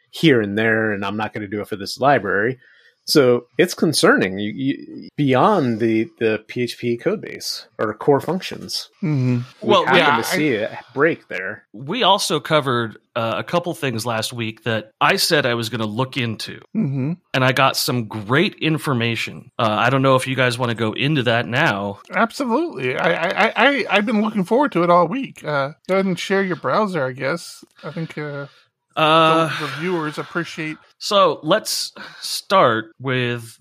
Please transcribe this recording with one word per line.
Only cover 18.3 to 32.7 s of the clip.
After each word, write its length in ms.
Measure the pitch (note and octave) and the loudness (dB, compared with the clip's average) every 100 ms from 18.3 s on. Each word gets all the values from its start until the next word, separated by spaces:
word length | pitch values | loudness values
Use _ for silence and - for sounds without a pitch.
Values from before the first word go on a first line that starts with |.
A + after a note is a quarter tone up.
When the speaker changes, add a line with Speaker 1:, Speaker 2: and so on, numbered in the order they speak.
| C3+ G3+ - | 2 2 -2
Speaker 3:
information. 880 | D#3 D#3 - B2 A#2 A2+ - D#2+ - - | -2 -2 0 0 0 -2 -6 -10 -12 -2
Uh, 60 | A2+ G#2 | 0 2
I 100 | A#2 | 2
don't 140 | C3+ | 4
know 120 | C3+ C3 | 4 4
if 120 | C3 | 2
you 80 | C3 | 0
guys 240 | B2+ A#2 | 0 0
wanna 160 | B2 A2 | -2 -2
go 180 | A2+ | -2
into 300 | - C#3 D#3 | 0 0 0
that 240 | A#2 A#2 A#2+ | 2 0 0
now. 540 | A#2+ D#3+ G2 G2+ G2+ - | 0 2 0 -4 -8 -6
Speaker 2:
Absolutely. 840 | F#3+ A3+ - C4 A#3+ E4+ - B2+ D3 | -2 -2 -2 -2 -2 -2 -4 -4 0
I, 180 | F3 | 0
I, 140 | E3+ E3+ | 0 -2
I, 240 | - G#3+ - | 0 0 2
I, 300 | B3 C#4 - | 2 2 0
I've 160 | F#3+ G#3 | 0 2
been 160 | A3 | 0
looking 220 | G#3+ G#3 | 0 -2
forward 280 | F3 A3+ D4 | 0 2 2
to 100 | E3+ | 2
it 80 | E3+ | 4
all 160 | F3 E3 | 4 4
week. 360 | B3 B3+ - | -2 -8 -10
Uh, 280 | D3+ D3 C#3 D#3+ - | -4 -2 -4 -6 -2
go 60 | F#3+ | 0
ahead 100 | G3 | 2
and 140 | F3 | -2
share 240 | - G3 | 0 0
your 120 | F#3+ D#3 | 0 -2
browser, 480 | B2+ D#3+ G#3+ F3 | 0 0 0 -2
I 100 | C3 | -4
guess. 520 | C3 C3+ E3 - - - _ | -4 -4 -4 -8 -20 -20 _
I 60 | E3 | -12
think, 260 | D#3 D#3+ - | -8 -8 -8
uh, 300 | D3+ C#3+ C#3 _ _ _ _ - | -10 -10 -12 _ _ _ _ 0
Speaker 3:
Uh, 520 | D#3 D#3+ D#3+ E3 D#3+ C#3 | 4 6 6 4 0 -4
Speaker 2:
the, 60 | D3 | -8
the 60 | C3+ | -6
viewers 380 | E3+ F3 D3+ D3 | -4 -2 -4 -6
appreciate 580 | D3 F3 D#3+ - D#3 D#3 _ _ | -6 -6 -6 -8 -8 -10 _ _
Speaker 3:
So 420 | - G3+ F#3 C#3+ | 0 4 4 2
let's 500 | D3+ G#3+ G#3+ - - - - - | 0 0 0 -6 -8 -12 -20 -14
start 720 | - - - F#3+ C#3+ | -10 -8 0 4 4